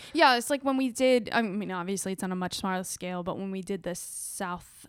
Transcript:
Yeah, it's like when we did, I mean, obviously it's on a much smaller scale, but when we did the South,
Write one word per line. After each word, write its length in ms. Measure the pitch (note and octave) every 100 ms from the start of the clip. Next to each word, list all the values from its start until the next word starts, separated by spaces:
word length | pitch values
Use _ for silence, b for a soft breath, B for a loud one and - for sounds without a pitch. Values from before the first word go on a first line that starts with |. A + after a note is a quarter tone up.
| B
Yeah, 240 | D#4 D4 A#3+
it's 140 | A#3+
like 140 | C#4
when 120 | C4+ C4
we 140 | C4
did, 400 | A3 B3+ B3+ G3+
I 80 | -
mean, 300 | A3 G3+ F3+
obviously 400 | F#3 F3 G3 F#3+
it's 100 | F#3+
on 60 | F#3+
a 60 | F3+
much 180 | F3+ -
smaller 280 | G3 F#3
scale, 380 | F#3 - F3+ F3+
but 160 | F3 E3+
when 120 | G3
we 120 | F#3+
did 220 | F#3 G3
the 100 | F3
South, 920 | F3 - - - - F#3 F3+ - -